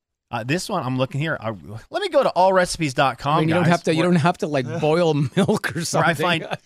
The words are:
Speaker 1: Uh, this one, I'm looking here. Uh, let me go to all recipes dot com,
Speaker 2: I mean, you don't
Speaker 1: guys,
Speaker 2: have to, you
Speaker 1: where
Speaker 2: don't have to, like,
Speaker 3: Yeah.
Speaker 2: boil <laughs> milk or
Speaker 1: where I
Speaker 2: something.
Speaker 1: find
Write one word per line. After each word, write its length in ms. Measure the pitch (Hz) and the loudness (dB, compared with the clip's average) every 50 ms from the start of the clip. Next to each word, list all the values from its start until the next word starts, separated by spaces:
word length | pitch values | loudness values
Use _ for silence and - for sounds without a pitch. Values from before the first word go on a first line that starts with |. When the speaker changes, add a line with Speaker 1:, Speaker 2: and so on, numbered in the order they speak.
| _ _ _ _ _ _ | _ _ _ _ _ _
Speaker 1:
Uh, 160 | - 117 113 | -10 -8 -4
this 240 | 127 147 180 - - | -4 -4 -4 -4 -4
one, 120 | 214 175 | -6 -4
I'm 160 | 131 127 131 127 | -4 -2 -2 -2
looking 220 | 131 127 - 135 | -2 -2 -2 -4
here. 180 | 151 165 147 - | -4 -4 -4 -6
Uh, 120 | 107 113 113 90 71 - 104 110 - - | -6 -8 -8 -10 -12 -16 -16 -16 -14 -8
let 120 | - 349 | -6 -6
me 60 | 415 381 | -4 0
go 160 | 311 285 247 | 0 2 2
to 60 | 180 | 2
all 240 | - 165 185 190 190 | 2 2 2 4 4
recipes 400 | 185 180 175 - - 160 143 127 | 2 2 0 -2 -4 -4 -2 0
dot 240 | 156 143 131 120 - | 2 2 2 0 -2
com, 180 | - 139 151 | -2 0 2
Speaker 2:
I 40 | 160 | 2
mean, 80 | 156 160 | 2 2
you 40 | 160 | 2
don't 80 | 180 175 | 2 4
Speaker 1:
guys, 80 | 156 | 4
Speaker 2:
have 120 | 175 170 - | 4 2 2
to, 100 | 185 160 | 0 0
you 60 | 160 | 2
Speaker 1:
where 80 | 170 180 | 2 2
Speaker 2:
don't 40 | 180 170 | 4 4
have 160 | 139 175 180 - | 4 2 0 0
to, 80 | 214 160 | -2 -2
like, 180 | 147 139 127 | -2 -2 -2
Speaker 3:
Yeah. 140 | 120 160 170 | -2 -4 -2
Speaker 2:
boil 340 | 156 151 156 170 175 160 151 | 0 2 2 4 4 2 2
<laughs> 220 | 143 143 127 - | 2 0 0 0
milk 400 | 185 196 196 214 - - - - | 0 0 2 0 -2 -2 -6 -8
or 60 | 165 | -6
Speaker 1:
where 0 | |
I 320 | 170 - - 165 151 165 165 | -6 -4 -2 0 0 0 0
Speaker 2:
something. 20 | |
Speaker 1:
find 320 | - 160 175 170 165 202 - 196 - _ | 0 0 0 -2 -2 -4 -6 -10 -10 _